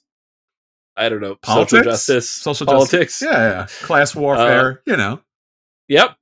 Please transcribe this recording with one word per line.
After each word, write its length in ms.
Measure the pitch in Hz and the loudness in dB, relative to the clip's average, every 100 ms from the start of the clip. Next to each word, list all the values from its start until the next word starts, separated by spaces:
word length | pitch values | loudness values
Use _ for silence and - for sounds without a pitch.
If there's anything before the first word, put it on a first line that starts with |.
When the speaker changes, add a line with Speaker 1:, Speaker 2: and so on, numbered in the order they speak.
| _ _ _ _ _ _ _ _ _ - | _ _ _ _ _ _ _ _ _ -6
Speaker 1:
I 140 | 113 | -4
don't 100 | 107 | -4
know, 140 | 98 101 | -8 -10
Speaker 2:
Politics? 300 | - 117 - | 0 2 4
Speaker 1:
social 120 | 233 120 | 4 2
justice, 380 | 110 - 127 - | 0 0 0 -2
Speaker 2:
Social 360 | - 156 143 143 | -8 -8 -4 2
Speaker 1:
politics. 520 | 135 135 180 170 - | 2 4 2 -2 -4
Speaker 2:
justice. 80 | 302 | -2
Yeah, 220 | 147 113 | 0 0
yeah. 160 | 92 95 - - | -2 -8 -14 -2
Class 260 | 151 143 156 | 0 0 -2
warfare, 540 | 143 139 120 127 131 | -2 2 2 2 0
Speaker 1:
Uh, 40 | 131 - | -4 -4
Speaker 2:
you 120 | 180 | -2
know. 240 | 101 131 _ _ _ _ _ _ _ | -2 -6 _ _ _ _ _ _ _
Speaker 1:
Yep. 280 | 143 233 - | 2 2 -2